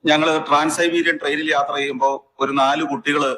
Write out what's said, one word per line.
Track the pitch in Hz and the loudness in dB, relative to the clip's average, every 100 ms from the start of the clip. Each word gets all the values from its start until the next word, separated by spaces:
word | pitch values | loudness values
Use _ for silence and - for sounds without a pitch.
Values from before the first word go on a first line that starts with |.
ഞങ്ങള് | 160 151 160 156 - | 4 2 4 0 2
ട്രാൻസ് | 147 156 165 | 2 2 0
സൈബീരിയൻ | 170 170 165 156 | 0 0 0 -2
ട്രെയിനിൽ | 143 147 156 | -2 -4 0
യാത്ര | 147 143 143 | 0 0 -2
ചെയ്യുമ്പോ | 143 127 135 139 _ - | -4 0 -2 -2 _ -6
ഒരു | 135 | -2
നാല് | 139 135 147 | 2 2 0
കുട്ടികള് | 156 135 147 147 135 | -2 -4 -2 0 -2